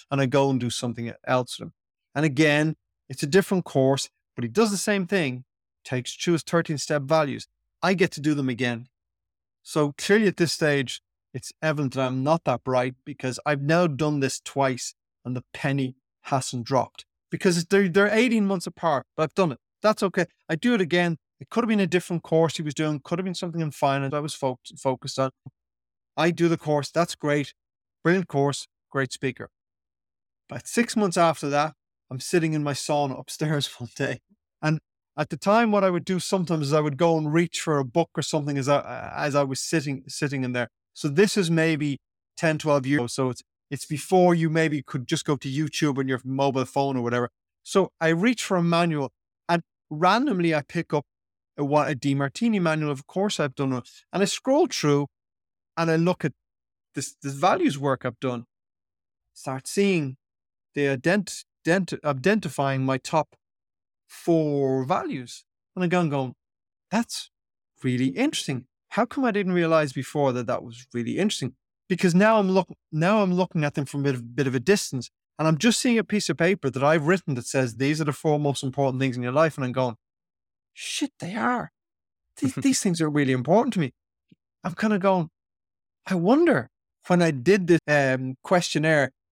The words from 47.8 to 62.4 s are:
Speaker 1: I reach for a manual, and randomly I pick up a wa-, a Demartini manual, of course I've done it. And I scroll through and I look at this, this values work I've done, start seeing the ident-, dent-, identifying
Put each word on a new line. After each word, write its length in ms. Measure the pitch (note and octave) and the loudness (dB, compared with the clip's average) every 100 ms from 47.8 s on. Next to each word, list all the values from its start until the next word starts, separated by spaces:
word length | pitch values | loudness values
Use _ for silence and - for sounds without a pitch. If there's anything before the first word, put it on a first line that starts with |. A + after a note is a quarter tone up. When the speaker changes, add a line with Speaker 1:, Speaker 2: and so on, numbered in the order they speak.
| F3+ - | 0 0
Speaker 1:
I 80 | E3 | 0
reach 360 | E3 A3 A#3+ | 2 2 0
for 120 | - F#3 | 0 0
a 60 | |
manual, 480 | E3+ E3+ F3 D3+ C3+ - _ _ - | 2 2 2 0 -4 -8 _ _ -2
and 140 | E3+ - _ _ | -2 -2 _ _
randomly 640 | D3+ F3+ G#3+ C#4+ F#3+ E3+ | 0 2 4 2 0 0
I 80 | D#3 | 0
pick 320 | C3 F3 E3 | -2 -6 -2
up 100 | D3 - _ _ _ _ - | -4 -4 _ _ _ _ -6
a 80 | |
wa-, 220 | C#3+ D3 D3 | 0 2 2
a 80 | |
Demartini 640 | C#3+ D3 C#3 C#3 - A#3 G#3 | 0 -2 0 -2 -2 0 2
manual, 300 | E3+ D#3 D3+ | 2 0 -2
of 160 | C#3 - | -4 -6
course 320 | F#3 G#3 - | -4 -2 -2
I've 160 | D3 | -4
done 180 | - C3+ | -2 -2
it. 160 | B2+ - - _ | -2 -6 -18 _
And 100 | F3 | -2
I 40 | G3 | 0
scroll 400 | - - C#4 E4 | 0 0 2 2
through 400 | - D3+ C#3+ C#3+ _ _ _ _ _ _ - | 0 0 2 0 _ _ _ _ _ _ -4
and 140 | E3 | 0
I 60 | D#3+ | 2
look 280 | E3+ F3+ | 2 0
at 80 | D3 - _ _ _ _ _ | -4 -6 _ _ _ _ _
this, 220 | - - - | -12 -12 -10
this 120 | C#3 | -10
values 440 | C#3 F3 C#4+ D#4+ C#3 | 0 2 4 2 0
work 260 | C#3 B2+ | -2 -2
I've 160 | B2+ A#2+ | -4 -4
done, 240 | C3 A#2+ A#2 _ _ _ _ _ _ _ _ | -4 -4 -8 _ _ _ _ _ _ _ _
start 340 | - - C3 - | -14 -10 -10 -6
seeing 500 | - G3+ F3+ C#3 C3 _ _ _ _ _ | 0 2 2 -2 -8 _ _ _ _ _
the 120 | - C#3 C3+ | -2 0 0
ident-, 480 | E3 G#3 F#3 - - _ | 2 0 0 -10 -18 _
dent-, 300 | - F#3 F3+ - | 0 0 0 -4
identifying 800 | D3+ C3+ C3 G#3+ | -4 0 2 0